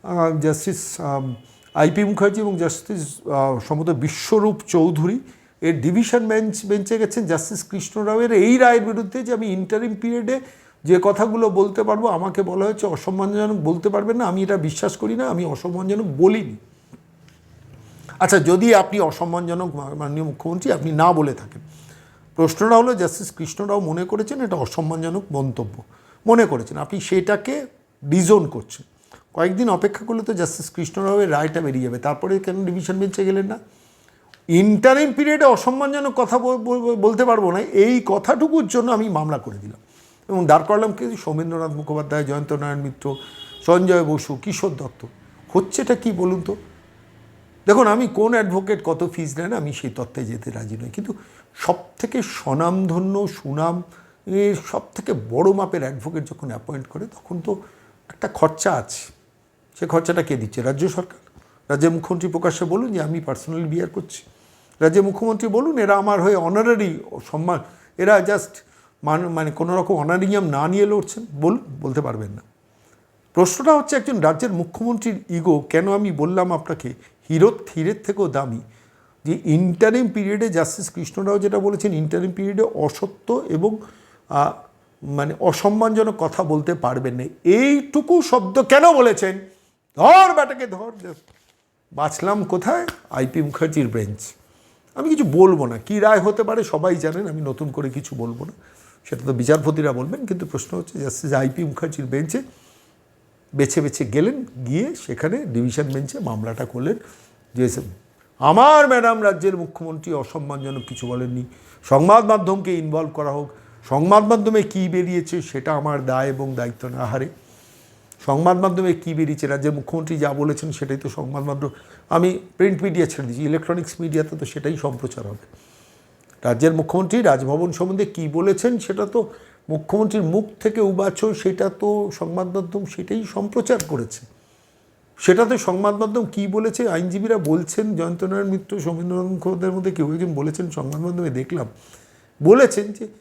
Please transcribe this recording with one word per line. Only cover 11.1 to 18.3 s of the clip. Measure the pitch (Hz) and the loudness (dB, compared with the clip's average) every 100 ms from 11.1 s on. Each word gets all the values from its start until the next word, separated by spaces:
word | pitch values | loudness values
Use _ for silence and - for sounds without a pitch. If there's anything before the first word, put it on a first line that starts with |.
| 202 220 226 226 | 2 0 2 2
বলতে | 190 196 196 | 4 2 0
পারবো, | 214 208 226 | 0 0 0
আমাকে | 170 185 196 | 0 -2 -2
বলা | 185 180 | -2 0
হয়েছে | 202 214 208 | -2 -2 -4
অসম্মানজনক | 160 - 190 196 208 214 208 | -4 -4 -4 -2 -2 -2 0
বলতে | 151 170 202 | 0 0 0
পারবেন | 202 208 233 | 0 0 0
না, | |
আমি | 170 190 | 0 -2
এটা | 190 196 | 0 0
বিশ্বাস | 151 156 202 185 | -2 -2 -4 -4
করি | 220 226 | -4 -2
না, | 262 | -2
আমি | 170 | -2
অসম্মানজনক | 170 139 180 180 190 208 202 139 | -4 -6 -6 -6 -2 -2 -2 4
বলিনি।" | 185 220 147 107 _ _ _ - _ _ - _ _ - - - - - - - | 4 4 -2 -12 _ _ _ -20 _ _ -20 _ _ -20 -20 -20 -20 -20 -20 -2
আচ্ছা, | 185 | 4